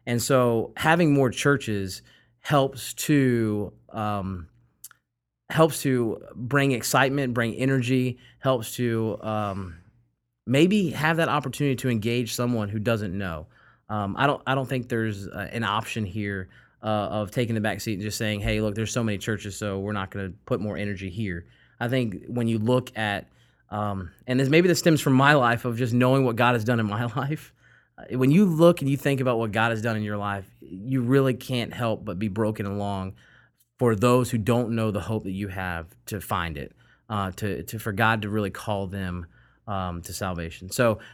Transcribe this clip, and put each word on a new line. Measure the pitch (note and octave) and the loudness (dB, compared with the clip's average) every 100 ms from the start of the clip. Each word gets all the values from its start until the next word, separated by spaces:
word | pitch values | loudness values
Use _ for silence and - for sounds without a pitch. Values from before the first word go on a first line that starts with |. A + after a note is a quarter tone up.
| - | -4
And | A#2+ | -2
so | - C3+ A#2+ A2+ - - | 2 4 4 2 -2 0
having | D#3 E3+ E3 | 2 4 6
more | C#3+ B2+ | 4 2
churches | - C#3+ C#3 A2+ G2+ F#2+ - - _ _ _ | 2 2 2 0 -4 -4 -8 -16 _ _ _
helps | - D3+ C3+ B2+ - - | 0 2 2 -2 -12 -6
to, | - D3 C3 A#2+ A2 G#2 G2 - _ | 2 4 4 2 2 0 -4 -10 _
um, | A2 G#2 G#2 F#2+ F#2 E2 _ _ _ - _ _ _ _ _ - | -6 -4 -4 -4 -8 -10 _ _ _ -20 _ _ _ _ _ -4
helps | - D#3+ - | 2 2 2
to | C#3+ B2+ A#2 - - - | 0 0 0 -4 -10 -12
bring | A#2+ C#3+ C#3 | -2 2 2
excitement, | B2 - C3+ C3+ C#3 C3 | 0 2 4 4 2 -2
bring | A#2+ A#2 | 0 -2
energy, | - C3 C3+ A#2+ C3 B2+ A#2+ - _ | 0 0 2 2 0 0 -4 -14 _
helps | C3+ B2+ G#2+ - | 0 0 -2 -4
to, | A#2+ A2+ A2 - | -2 0 -2 -4
um, | A2 G#2+ G#2 G2 F#2 E2 - _ _ _ _ _ - | -4 -4 -4 -6 -10 -14 -20 _ _ _ _ _ 0
maybe | C3+ F3+ G#3+ F3 | 4 4 4 2
have | A#2 D3+ E3 | 0 0 2
that | E3 | 2
opportunity | C#3+ C#3 - C#3+ C3 | 0 -2 -2 0 0
to | C3 | 0
engage | A2+ G#2+ A#2+ A2+ | 0 0 -2 -2
someone | - B2 A#2 G#2 | -2 0 0 -2
who | A2 | -2
doesn't | G#2+ A2+ G#2 F#2+ | 0 0 -2 -6
know. | F#2+ D#2+ - _ _ _ - | -6 -8 -10 _ _ _ -8
Um, | G#2+ G2+ - | -4 -4 0
I | C#3 | 0
don't, | - - | 0 -2
I | C3+ | -2
don't | B2 | -2
think | C3 A2+ | -4 -2
there's, | A#2 A2 G2 G2 | -2 -2 -4 -8
uh, | F#2 G2 | -10 -8
an | A#2 | -4
option | G#2+ G#2+ - A#2 G2+ | -2 -2 -2 -4 -4
here, | G#2 G2+ G2 F#2 - - _ | -4 -4 -6 -8 -14 -20 _
uh, | A2 G#2+ G2 | -2 -2 0
of | G#2+ G#2 | -4 -4
taking | - A2+ A2+ | -2 -2 0
the | |
back | G#2+ G2 | -2 -2
seat | A#2 | -4
and | F#2+ | -4
just | G#2+ - | -4 -4
saying, | A2 G#2 | -2 -2
"Hey, | G#2 G#2+ | 0 0
look, | G#2+ G#2 | 0 -2
there's | G#2+ | -4
so | B2 | -2
many | A2+ G2 | -2 -2
churches, | - G#2 G#2 F2+ | -4 -4 -6 -8
so | G#2 G2 | -6 -4
we're | G2 | -4
not | G#2 F#2+ | -4 -6
gonna | G2+ F#2+ - - | -6 -8 -8 -4
put | A#2 | -4
more | G#2 E2+ | -4 -4
energy | G#2 F#2+ F#2+ | -6 -6 -8
here." | F2+ G#2 E2+ - _ _ - | -6 -6 -6 -10 _ _ -8
I | A#2+ | -2
think | C3 A#2 F2+ - | 0 -2 -4 -6
when | A#2+ A2+ | -2 0
you | A2+ | 0
look | A2 B2+ B2+ A2 | 2 2 0 -4
at, | G#2+ G2+ - _ _ _ _ | -2 -2 -6 _ _ _ _
um, | G#2 G#2 G2 E2+ - - | -4 -4 -4 -8 -10 -2
and | B2+ | 0
this, | C3+ | 4
maybe | D#3+ F3+ | 6 6
this | D#3+ | 4
stems | F3 D3+ | 4 4
from | D3 | 4
my | B2+ C#3 | 6 6
life | D3 A#2+ A#2 B2+ | 6 4 2 -2
of | A#2 | -2
just | B2 | 0
knowing | A#2+ B2+ C3+ B2+ | 4 4 4 4
what | A2+ | 4
God | A#2+ | 4
has | B2 | 4
done | G#2+ A#2 | 2 0
in | G#2+ | 0
my | G#2 A#2+ | 0 -2
<laughs> | C3+ | -2
life. | C3+ D3+ - _ _ _ _ - | -4 -4 -10 _ _ _ _ -20
Uh, | - B2+ | -8 0
when | C3 | 4
you | E3 G3+ | 6 6
look | D#3 E3+ E3+ | 8 8 8
and | C3+ | 2
you | C3+ | 0
think | C#3+ C3+ | 0 0
about | B2+ A#2 | 2 0
what | A2+ | 0
God | G#2+ A2+ | 2 2
has | A2+ | 0
done | A#2 A2 | -2 -2
in | |
your | G#2 G#2 | -2 -4
life, | G2+ G2 F#2 _ | -4 -6 -8 _
you | C2+ F#2 A2+ C3 | -18 -12 -4 -2
really | A#2+ C#3 C3+ | 4 4 4
can't | A2+ - B2 A2+ | 0 -4 -4 -4
help | - A#2 G#2+ | -4 -2 -2
but | G2+ F2+ | -6 -4
be | G#2+ | -4
broken | F#2+ G#2+ A2 G2+ | 0 -2 -2 -4
along | G2+ G2+ G2 F#2+ - _ _ _ _ _ - | -4 -4 -4 -6 -10 _ _ _ _ _ -2
for | B2 G#2+ | 2 4
those | B2 B2 A#2+ | 4 4 4
who | A#2 | 0
don't | G2+ A#2 A2+ A2+ | 2 2 2 0
know | A2 | -2
the | G2+ | -2
hope | F2+ A2 | -4 -4
that | F#2+ | -4
you | F#2+ G2+ | -6 -6
have | F#2+ F#2 E2+ E2 - - | -6 -6 -6 -10 -16 -10
to | G2+ | -10
find | - G2 E2+ D2 | -4 -2 -2 -6
it, | C2 _ _ _ - | -12 _ _ _ -8
uh, | G#2+ F#2+ | -4 -4
to, | F2+ G#2 D2 | -4 -6 -6
to, | F#2+ A2 | -8 -8
for | A2+ | -6
God | G2 A2 A2+ | 2 2 2
to | G#2 | 0
really | G#2+ G2+ | -2 -2
call | - - G2+ G2 | -4 -6 -4 -4
them, | G2 F#2 F2+ E2+ _ _ _ - | -6 -6 -6 -10 _ _ _ -10
um, | G2 F#2 F2 | -6 -6 -8
to | E2 | -10
salvation. | E2 G2 E2+ E2 - F#2 | -8 -6 -6 -8 -10 -6
So | - A#2+ G#2+ - | 0 2 0 -4